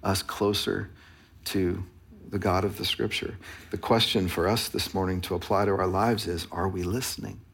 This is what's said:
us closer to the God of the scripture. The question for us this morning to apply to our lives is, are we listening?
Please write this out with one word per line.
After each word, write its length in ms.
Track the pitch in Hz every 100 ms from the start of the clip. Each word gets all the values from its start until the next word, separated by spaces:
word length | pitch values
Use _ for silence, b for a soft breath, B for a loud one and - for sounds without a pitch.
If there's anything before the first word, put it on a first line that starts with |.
us 200 | - 95
closer 640 | - - 104 101 - 95 104 B B B B B
to 400 | - 101 90 90 92 - - - -
the 80 | 101
God 260 | 98 90 98
of 140 | -
the 60 | 85
scripture. 500 | - - - - - B B B
The 80 | -
question 500 | - 113 - 110 92
for 200 | 87 85
us 200 | 117 -
this 240 | - -
morning 300 | 98 95 92
to 140 | 87 87
apply 300 | - 98 101
to 60 |
our 140 | 95 92
lives 400 | 92 113 110 -
is, 220 | 87 -
are 160 | 87 95
we 140 | 92
listening? 580 | 90 113 127 - - 98 -